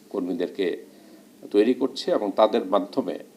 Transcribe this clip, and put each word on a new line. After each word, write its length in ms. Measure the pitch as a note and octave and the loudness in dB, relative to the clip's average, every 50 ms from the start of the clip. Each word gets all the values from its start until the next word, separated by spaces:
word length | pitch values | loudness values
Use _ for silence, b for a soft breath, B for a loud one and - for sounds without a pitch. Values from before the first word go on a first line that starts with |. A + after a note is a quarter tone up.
| - - | -16 -10
কর্মীদেরকে 840 | - G#2 F2+ F2 F#2 E2 - - - - F#2+ E2+ D2+ - - B B B B B B B B B B B - - | -6 -6 -4 -4 -4 -4 -4 -4 -4 -4 -4 -4 -4 -6 -8 B B B B B B B B B B B -8 0
তৈরি 240 | - G#2 G#2+ A#2 B2+ | 2 4 4 4 2
করছি 360 | B2+ C#3+ B2+ - - - - | 0 0 -4 -4 -4 -4 -2
এবং 200 | F3 C#3+ G#2 G2+ F#2+ | 0 0 0 0 2
তাদের 280 | - A2 G#2 A2+ A#2 G2 | 4 4 4 4 2 0
মাধ্যমে 540 | F#2 G#2 G2+ F2+ - - - A2+ F#2 D2 - - - _ | 2 0 0 0 -2 -4 -4 -4 -4 -4 -8 -10 -16 _